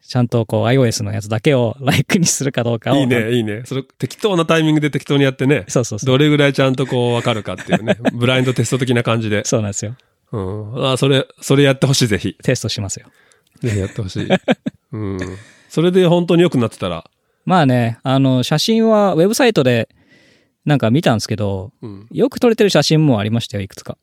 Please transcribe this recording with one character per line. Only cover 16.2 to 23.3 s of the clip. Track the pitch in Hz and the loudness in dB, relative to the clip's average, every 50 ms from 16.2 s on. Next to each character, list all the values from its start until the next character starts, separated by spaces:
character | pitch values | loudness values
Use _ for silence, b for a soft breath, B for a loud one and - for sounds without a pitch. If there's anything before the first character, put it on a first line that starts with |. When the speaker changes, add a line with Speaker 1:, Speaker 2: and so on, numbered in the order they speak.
| 175 | 2
Speaker 2:
当 | 170 180 | 2 2
に | 165 | 4
良 | 175 170 | 4 4
く | - | 2
な | 135 117 | 0 -2
っ | 107 | -2
て | - - | -4 -6
た | 110 92 | -6 -6
ら。 | 85 80 - _ _ _ _ _ _ _ _ | -6 -8 -12 _ _ _ _ _ _ _ _
Speaker 1:
ま | - 175 185 | 0 2 4
あ | 151 | 4
ね、 | 135 127 123 117 113 113 - | 4 4 2 2 0 -2 -4
あ | _ 135 131 | _ 0 2
の、 | 135 139 135 127 127 | 2 4 4 2 2
写 | 123 - 156 | 0 0 0
真 | 151 - - 226 226 226 226 | -2 0 0 2 2 4 4
は | 220 208 208 196 160 | 4 4 4 2 2
ウ | |
ェ | 156 170 | 2 2
ブ | 196 233 | 2 2
サ | - 285 | 2 2
イ | 240 220 | 2 2
ト | - 139 | 2 2
で | 127 123 117 110 _ b b b b b b b b b b b b b b _ | 2 2 2 0 _ b b b b b b b b b b b b b b _
な | - 147 | 0 2
ん | 135 | 2
か | - 110 | 2 2
見 | 117 151 185 | 2 2 2
た | 160 123 | 2 0
ん | |
で | 104 | 0
す | - | -2
け | - 113 | -4 -4
ど、 | 101 107 98 98 95 95 - _ _ - | -4 -2 -4 -4 -6 -8 -12 _ _ -16
Speaker 2:
う | |
ん。 | 110 101 95 104 117 | -16 -16 -16 -18 -12
Speaker 1:
よ | - 143 208 277 | -2 0 0 0
く | - - | 0 0
撮 | 254 240 | 2 2
れ | 220 | 2
て | - 214 | 4 2
る | 196 | 2
写 | - 160 | 4 2
真 | 143 - 160 156 156 | 2 4 2 4 4
も | 151 123 104 | 4 2 2
あ | 101 | 0
り | |
ま | 110 | -2